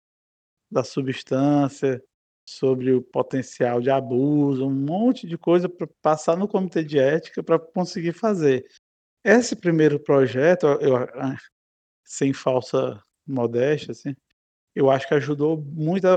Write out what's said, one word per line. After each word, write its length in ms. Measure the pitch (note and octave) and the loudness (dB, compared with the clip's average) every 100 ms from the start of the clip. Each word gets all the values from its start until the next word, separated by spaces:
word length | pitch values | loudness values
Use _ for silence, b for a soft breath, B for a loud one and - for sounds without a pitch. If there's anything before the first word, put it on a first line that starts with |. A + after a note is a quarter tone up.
| _ _ _ _ _ _ _ | _ _ _ _ _ _ _
da 120 | - | -4
substância, 1200 | A#2+ - C3+ B2+ - C3 C#3 D3 C#3 - C#3 B2 - _ _ _ - | -4 -4 -6 -8 -4 0 2 2 0 -2 -4 -4 -10 _ _ _ -20
sobre 440 | - C3+ C3 B2+ | -4 0 0 2
o 80 | B2+ | 0
potencial 800 | B2+ C3 B2+ C3+ B2 - B2 A#2+ | 0 -6 -4 -4 -8 -4 -2 0
de 120 | B2 | 0
abuso, 760 | C3+ B2+ B2 C#3+ D3 C#3+ C3+ C3+ | 0 0 -2 0 2 2 0 -2
um 80 | |
monte 540 | C3+ C#3 F3+ A#3 - E3+ | -2 -4 0 0 0 -6
de 100 | E3 | -6
coisa 320 | - F3 F3 | 2 2 2
pra 180 | - E3 _ | -6 -12 _
passar 340 | D3+ D#3 - E3+ | -2 0 0 -2
no 120 | G3+ | 0
comitê 360 | - F#3 E3 | -2 -2 -4
de 140 | D#3 D3 | -2 2
ética 460 | C3+ D#3+ - - | 2 2 -4 -10
pra 160 | - E3 | 0 0
conseguir 540 | E3 G#3 F3 - E3+ | 0 -6 -6 -4 -6
fazer. 520 | E3 A3+ G3+ D3+ B2+ - b _ _ _ _ | -4 -2 0 2 0 -2 b _ _ _ _
Esse 320 | A3 A3 A#3+ - | 4 4 4 -2
primeiro 440 | F3 E3 D3+ C#3+ | 0 4 4 2
projeto, 680 | - C#3+ C3 B2 D3+ F3+ D#3 | 2 4 4 2 2 4 2
eu, 140 | C#3+ | 2
eu, 140 | D3 B2+ | 2 0
ah, 420 | B2+ C#3 C3+ C3+ - _ _ _ _ _ | -2 -6 -8 -8 -14 _ _ _ _ _
sem 300 | _ - C#3 | _ -4 -2
falsa 680 | C3+ - B2+ B2 C3+ B2+ A2+ _ _ - | -2 -2 -2 -2 -2 -2 -8 _ _ -10
modéstia, 640 | C3+ A#2+ A#2 C3 D3+ - | -4 -2 0 0 -2 -4
assim, 240 | A#2+ C#3+ C#3 _ _ _ _ _ - | -12 -10 -12 _ _ _ _ _ 0
eu 140 | C3+ | 2
acho 180 | C3+ - | 2 2
que 60 | |
ajudou 440 | D3 C3+ D3 D3 D#3+ | -2 0 -2 -2 -2
muito 460 | C#3+ D#3+ D3+ F#3+ | -6 -6 -4 0
a, 80 | F#3 | 2